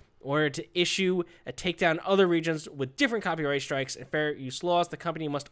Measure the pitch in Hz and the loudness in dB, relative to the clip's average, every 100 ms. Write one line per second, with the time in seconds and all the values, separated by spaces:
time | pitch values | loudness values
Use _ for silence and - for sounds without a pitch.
0 | _ _ 135 147 151 147 - 180 170 - | _ _ -2 0 0 -2 -4 0 0 2
1 | 185 180 170 - - - 180 170 175 160 | 2 2 -2 -8 -14 -6 -4 2 2 2
2 | - 196 185 170 160 156 - 143 131 - | 2 4 6 4 2 -2 -4 -6 -4 0
3 | 269 226 185 160 143 143 - 139 131 - | 0 0 -2 -2 0 0 0 -2 -4 -8
4 | 123 151 151 139 131 - 175 175 170 156 | -4 -2 -2 -4 -8 -4 2 2 2 -2
5 | 170 160 151 143 - | -6 -4 -2 -4 -6